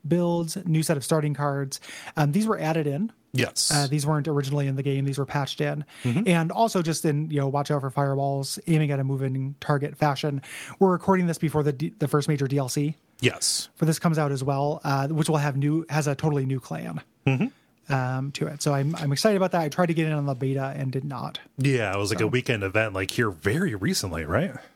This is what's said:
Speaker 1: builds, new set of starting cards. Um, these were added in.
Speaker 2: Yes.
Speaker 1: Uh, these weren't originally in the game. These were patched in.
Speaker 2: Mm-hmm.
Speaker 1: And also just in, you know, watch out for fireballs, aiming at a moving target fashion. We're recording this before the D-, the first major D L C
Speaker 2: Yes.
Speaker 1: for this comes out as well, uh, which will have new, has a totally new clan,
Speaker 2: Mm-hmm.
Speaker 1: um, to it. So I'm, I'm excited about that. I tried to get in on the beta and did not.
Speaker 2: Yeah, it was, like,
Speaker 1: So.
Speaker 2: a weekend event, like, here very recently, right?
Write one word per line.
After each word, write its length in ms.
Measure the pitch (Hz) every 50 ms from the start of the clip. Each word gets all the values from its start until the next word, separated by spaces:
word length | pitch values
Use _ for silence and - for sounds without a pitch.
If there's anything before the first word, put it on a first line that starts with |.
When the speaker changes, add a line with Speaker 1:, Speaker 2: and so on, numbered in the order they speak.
| -
Speaker 1:
builds, 520 | 147 170 175 175 170 170 170 170 160 - - -
new 180 | 175 156 156 160
set 140 | - 165
of 80 | 143 -
starting 280 | - 170 160 147 151 143
cards. 460 | 139 147 143 139 139 139 135 - - - - - - - - -
Um, 140 | - 151 147 143
these 140 | 196 214
were 120 | 220 214 -
added 280 | 160 156 160 165 156
in. 240 | 147 135 147 208 226 - _ _ _ -
Speaker 2:
Yes. 380 | 120 117 - - - - -
Speaker 1:
Uh, 160 | 156 147 143
these 180 | 135 143 151 139
weren't 220 | 147 156 151 139
originally 400 | 160 151 143 139 135 143 147 139
in 80 | 139 135
the 60 | 135 135
game. 220 | 143 139 139 139
These 140 | 139 135 143
were 60 | 139
patched 360 | - - 143 139 135 - -
in. 240 | 151 147 147 151 147 _ - - -
Speaker 2:
Mm-hmm. 200 | 123 117 175 220
Speaker 1:
And 240 | 208 175 170 160 165
also 300 | - - 226 220 - 190
just 240 | 170 160 160 - -
in, 240 | 165 143 147 156 160
you 100 | 151 143
know, 80 | 139
watch 220 | 139 135 143 143 -
out 120 | 151 143
for 80 | 131 135
fireballs, 680 | - - 143 139 139 139 139 139 139 139 135 - - - -
aiming 220 | - 165 156 156 143
at 100 | 143 135
a 40 | 135
moving 500 | 135 135 131 135 135 131 135 135 135 139 _
target 360 | - - 147 143 135 151 -
fashion. 460 | - 151 147 139 - - 151 143 139 - - - - - - - -
We're 120 | 190 190
recording 360 | 180 170 - - 190 185 180
this 100 | 170 160
before 240 | - - 151 - 151
the 120 | 143 147 139
D-, 200 | 127 151 170 - -
the 80 | 160
first 200 | 139 - 147 139
major 200 | - 151 139 139
D 100 | 131 139
L 100 | 143 135 123
C 260 | - 147 143 151 156 _ _ _ _ -
Speaker 2:
Yes. 500 | - 123 - - - - - - - - _
Speaker 1:
for 100 | - 170
this 140 | 160 160 -
comes 180 | - 175 160
out 140 | 156 156 143
as 120 | 139 131 131
well, 380 | 135 139 135 143 147 151 - -
uh, 240 | 143 139 135 135 143
which 200 | 160 151 160 -
will 80 | 160
have 180 | 151 143 147 135
new, 300 | 139 139 147 151 160 160 -
has 180 | 143 156 143
a 80 | 147 143
totally 300 | - - 160 147 143 135
new 140 | 131 135 127
clan, 420 | - - 165 160 - - 160 151 - _ _ _ _
Speaker 2:
Mm-hmm. 680 | 135 135 127 196 269 - _ _ _ _ _ _ - 139
Speaker 1:
um, 380 | 131 127 127 131 131 135 143
to 160 | 139 - 151
it. 160 | 156 147 147 -
So 100 | 156 143
I'm, 220 | 139 139 147 165
I'm 160 | 160 156 143
excited 240 | 139 135 - 220 208
about 140 | 190 190 180
that. 100 | - 175
I 80 | 160 151
tried 180 | - - 180
to 60 | 165 170
get 140 | 156 160
in 60 | 156 156
on 120 | 147 143
the 80 | 143 135
beta 400 | 123 139 135 135 139 135 135 143
and 160 | 143 139 131
did 120 | 127 135 135
not. 320 | 147 135 120 110 - - - - - _
Speaker 2:
Yeah, 360 | - 131 139 135 123 110 98 92
it 40 |
was, 120 | 101 104 98
like, 100 | 110 90
Speaker 1:
So. 60 | 90
Speaker 2:
a 40 | 85
weekend 340 | - 127 123 - 123 107 101
event, 300 | 98 95 107 110 110 95
like, 180 | 95 95 92
here 180 | - - 120 107
very 460 | 90 78 - 101 110 156 196 170 113
recently, 500 | 95 95 165 185 - - 98 82 82 80
right? 280 | 73 85 117 170 202 - - - - _